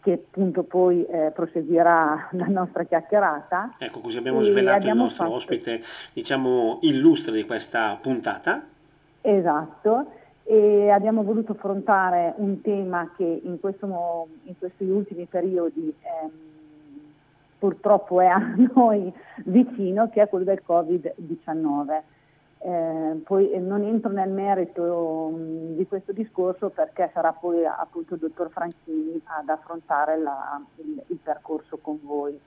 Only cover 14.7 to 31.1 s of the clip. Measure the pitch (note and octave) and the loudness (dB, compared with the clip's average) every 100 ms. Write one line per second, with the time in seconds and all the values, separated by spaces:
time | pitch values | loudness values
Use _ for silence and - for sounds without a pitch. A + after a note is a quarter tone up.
14.7 | _ F#3+ G3 G3 F3 F3 F3+ F3 F#3 E3 | _ -2 -2 -2 -10 -6 -4 -2 0 -2
15.7 | D#3 D#3+ - - E3 D#3 D#3 - - - | -4 -8 -8 -10 -8 -10 -12 -20 -20 -20
16.7 | - - - - _ _ _ _ _ G3 | -20 -20 -20 -20 _ _ _ _ _ -2
17.7 | - G#3 G3+ - F3+ F3+ F#3 A3 F#3+ B3 | 0 2 2 4 4 4 4 0 4 4
18.7 | B3+ A#3 G#3 F#3 - - - F#3 F#3+ B3 | 6 4 4 -2 -10 -20 -12 2 4 4
19.7 | A#3+ F#3+ G3 A3+ A3 G#3 F#3+ F3+ F#3+ - | 0 -2 0 0 4 2 2 0 -2 2
20.7 | E3+ D#3+ F3 - - E3 E3 - D#3+ D#3+ | 0 2 -2 -2 -10 -10 -10 -6 -4 -2
21.7 | C#3+ C#3+ D#3 - _ _ _ _ _ F3+ | -2 -2 -6 -6 _ _ _ _ _ -4
22.7 | F3 E3 D#3+ D#3 D#3+ - G3 G3 F#3 F3+ | -2 -2 -2 -4 -4 -2 2 2 2 -2
23.7 | G3+ G3+ A3+ A3+ G3 F#3+ F#3+ G3 F#3+ E3+ | -2 0 0 0 -2 -2 -2 0 0 -2
24.7 | F3 E3+ F3 E3 D#3+ D#3+ E3 D#3+ D#3+ D#3+ | -2 -2 -2 -2 -4 -6 -6 -8 -8 -8
25.7 | D#3+ F3+ F#3+ F#3+ G3 A3 - F3+ F#3 G3+ | -6 -4 -6 -8 -8 -8 -2 -2 -2 -6
26.7 | - D#3 - F3 - E3 D#3+ F3+ E3+ E3 | -4 -4 -2 -4 0 -2 -2 -2 0 0
27.7 | - E3 E3+ E3 F3 D#3+ D#3 E3+ - E3+ | -2 -8 -10 -10 -8 -8 -6 -8 -6 -8
28.7 | E3+ - D#3 D#3 E3 - D#3+ D3 D#3 - | -10 -8 -6 -4 -8 -8 -12 -4 -6 -6
29.7 | E3 _ D3 D3+ D#3+ D#3 C#3 C#3+ C#3+ C#3+ | -14 _ 0 0 0 -2 -6 -8 -10 -14
30.7 | - - D4 - | -16 -12 -12 -10